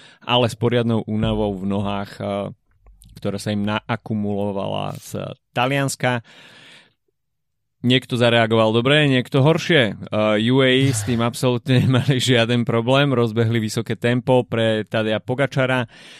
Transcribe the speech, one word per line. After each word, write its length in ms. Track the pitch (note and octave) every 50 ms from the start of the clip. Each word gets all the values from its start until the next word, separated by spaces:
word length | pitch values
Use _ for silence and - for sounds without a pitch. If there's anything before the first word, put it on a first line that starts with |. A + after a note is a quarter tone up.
| - - - _
ale 240 | - - A#2+ B2 B2
s 80 | A2+
poriadnou 560 | - - A#2+ A#2+ A2+ A#2+ A#2 A#2 A#2 A2 - -
únavou 480 | G#2+ G#2+ A2 A2 A2 G#2+ G#2+ G#2 G2+
v 80 | F#2 F#2+
nohách, 440 | G2+ G2 G2+ G2+ G2+ G2+ G2+ G2+ -
e, 80 | - - G#2 G2+ G2 G2+ G2 G2 G2+ - _ _ _ _ _ - - _ - - -
ktorá 240 | - - G#2 F#2+ G2+
sa 80 | - G#2+
im 160 | G#2+ G#2 G2+
naakumulovala 1300 | G#2 G#2 A2 - - A#2+ A2 - - A2+ G#2 G#2 G2+ G#2 G2 G2+ G#2 G2 G2 G2 G#2 G2+ G2+ G2+ G2 G#2 G#2+
z 260 | - - - G2+ - - - - _ _ -
Talianska. 640 | B2 B2 C3 C#3 C#3 C#3 C3+ - - - B2+ B2 A#2 - - - - - - - - - - - - _ _ _ _ _ _ _ _ _ _ _ _ _ _ _ _ _ _ _ _
Niekto 380 | - A#2+ B2+ C3 - - C3+ A#2
zareagoval 560 | A#2+ A#2+ A#2 A#2 A2+ A2 A2+ A2+ A2 A2 A2
dobre, 320 | A#2 A#2+ C3 D3 D3+ D3+
niekto 320 | C#3+ C3 B2+ A#2 - - C#3
horšie. 540 | C3 D#3 E3 E3+ - - F3 D3+ A#2+ G2+ F#2 F#2+ G2 F#2
E, 100 | - G#2+ G#2+ G#2+ G#2+ G#2+ A2 A#2
U 60 | B2+ C3+
A 100 | C3+ C3
E 220 | B2+ C3 C3+ C#3
s 160 | C3 G#2+ G#2
tým 160 | A2+ A#2+ A2+
absolútne 560 | A#2 A#2+ A#2+ - - B2+ B2 A#2 - C3+ C3 B2
<laughs> 40 | -
nemali 320 | B2+ C3 A#2+ - - C#3+ B2+
žiaden 480 | A#2 B2+ B2+ A#2+ A#2 A2+ B2 A#2+ A#2
problém, 420 | - A#2+ A#2 A2+ A#2+ C3 C#3 C#3+ C#3+
rozbehli 480 | C3 A#2+ A#2+ A2+ G#2+ A#2 A#2 A2 A#2 A#2
vysoké 360 | A2 G#2+ - B2 A2 - A2+
tempo 480 | - - A#2+ B2 B2+ A#2+ C3 B2+ B2+
pre 400 | A#2 - A#2 A2+ A2+ A2 A2 G#2+ G#2
Tadeja 320 | - - A2+ A2 A2 A2
Pogačara, 680 | G#2 - - B2+ B2 C#3 C3 - C#3+ C3 B2+ C3 B2+ A#2+ - - - - - - -